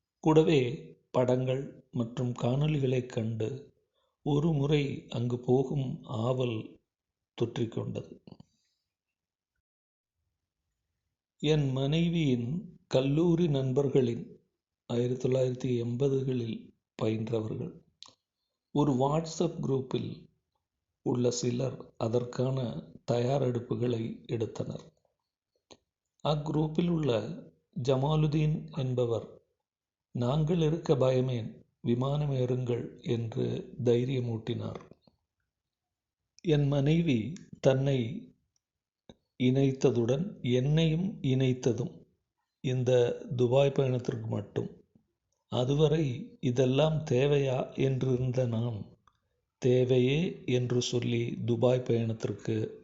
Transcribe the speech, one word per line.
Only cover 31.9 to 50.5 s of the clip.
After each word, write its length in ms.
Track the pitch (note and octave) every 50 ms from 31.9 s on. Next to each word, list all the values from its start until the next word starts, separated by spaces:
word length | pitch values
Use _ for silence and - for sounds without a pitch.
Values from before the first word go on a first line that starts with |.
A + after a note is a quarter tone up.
| A#2 A#2+ C3 C#3 C#3+ D3 D3+ C#3+
ஏறுங்கள்" 680 | C3+ B2+ B2 B2 B2+ B2+ B2+ A#2+ B2 A#2 - - - -
என்று 720 | - - A#2+ A2+ A#2 A2+ A2+ B2+ B2 A#2+ A#2+ - - - - - A#2
தைரியமூட்டினார். 1000 | A#2+ A#2+ A#2+ B2 C3 C#3 B2+ A#2+ A#2+ A2+ A2 - - A#2 A2 G#2+ G#2 G#2 - - - - _ _ _ - _ _ _ _ _ _ _ _ _ _ _ _ _ _ _ _ _ _ _ _ _ _ _ _ _
என் 260 | - F3 D3+ D3 C#3+ C#3
மனைவி 640 | C#3+ C#3+ C3+ D3 D#3+ E3+ E3+ E3 B2+ A2+ G#2 B2 E3 - - - - -
தன்னை 680 | - C#3+ C3 C3 C3+ C#3+ C#3 B2+ A#2 A#2 E3 - - - - _ _ _ _ _ _ _ _ _ _ _ _ _ _ - - _ _ _ _ - B2+
இணைத்ததுடன் 1000 | B2+ C3 C#3 C#3 C3+ C3 - - C3+ A2+ A#2 A#2 A2 C3 D3 F3+ G#3+ - -
என்னையும் 800 | - B2 B2 B2+ B2+ D3 D3+ D#3+ E3 D#3+ D#3 E3+ F#3 G3+ - -
இணைத்ததும் 840 | - C3+ B2+ C3 C3+ B2+ B2+ B2+ - B2+ A2 A2+ A#2+ - - - - _ _ _ _ _ _ _ _ _ _ _
இந்த 640 | - C#3 B2+ B2+ B2 B2+ B2+ B2 A#2+ - - - - G#3+ D3
துபாய் 360 | A#2+ B2 A#2 B2+ C#3 C#3+ C#3
பயணத்திற்கு 560 | C#3 - C#3 B2+ B2+ B2 - - A2+ A2+ A2+ A2+
மட்டும். 540 | A2 G#2+ G#2+ - - A2+ A#2 - - - _ _ _ _ _ _ _ _ _ _ _ _ _ _
அதுவரை 880 | A2+ A#2 B2+ C3 C#3+ D3 D#3 C#3+ D#3 E3 D#3+ C3+ A#2 C#3+ - - - -
இதெல்லாம் 640 | - C3 B2 C3 C3 B2+ B2+ C#3 D3+ D#3 D#3+ D3 -
தேவையா 720 | - B2 B2 C#3 C#3+ D3 C#3+ C#3 C3+ B2+ C3+ - - -
என்றிருந்த 720 | - C3+ C3+ C3+ B2+ C3 C3 B2+ A#2+ C3 B2+ B2 C3 B2+ A#2
நான், 500 | A2+ A2+ A#2 A#2+ A2+ G2 F2+ - - _ _ _ _ _ _ _ _ _ _ _ _ -
தேவையே 840 | - B2+ B2 B2+ B2+ B2 C3 B2+ B2 C3 C#3+ D#3 F3 F#3+ - - -
என்று 360 | -